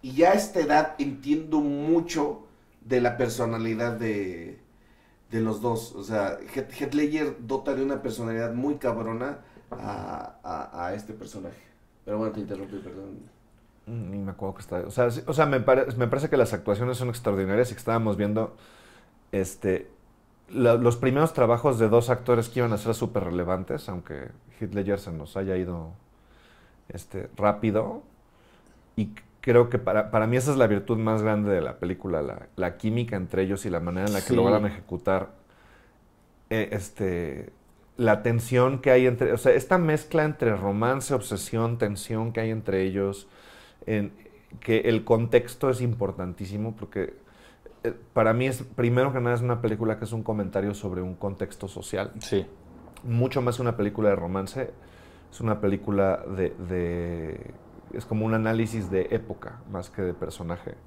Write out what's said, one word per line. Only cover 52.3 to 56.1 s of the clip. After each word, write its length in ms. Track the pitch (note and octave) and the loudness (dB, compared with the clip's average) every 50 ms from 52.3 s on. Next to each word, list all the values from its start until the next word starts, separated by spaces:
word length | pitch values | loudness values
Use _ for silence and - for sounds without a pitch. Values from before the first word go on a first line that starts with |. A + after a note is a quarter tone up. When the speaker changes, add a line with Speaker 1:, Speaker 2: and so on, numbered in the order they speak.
| A2+ G2 F#2 - - - - - - - - - - - - | 0 0 0 -2 -12 -20 -20 -20 -20 -20 -20 -20 -20 -12 -6
Speaker 2:
Mucho 400 | B2+ A#2 A#2 B2 C3 - C#3 B2 | 0 2 2 2 2 2 0 0
más 140 | B2 A#2 | 0 0
que 40 | A#2+ | 0
una 160 | B2+ A#2+ A#2 | -2 -2 0
película 320 | A#2+ G2+ G#2 G2+ - G#2+ G#2 | 0 -2 -2 0 2 4 4
de 60 | G2 | 4
romance, 560 | F2+ E2+ F2 F#2 F#2+ F#2+ F#2+ - C3 C3 - - - - - - - - - - - - - | 4 0 -2 -4 -4 -4 -4 -6 -6 -8 -8 -10 -16 -20 -20 -20 -20 -20 -20 -20 -20 -20 -20
es 80 | - - | -12 -4
una 220 | B2 A2+ G#2+ G#2 | -2 -2 0 2
película 600 | G#2 G2 G2 G2 - - G2+ G2 G2 F#2+ | 2 0 0 0 -2 0 2 4 4 4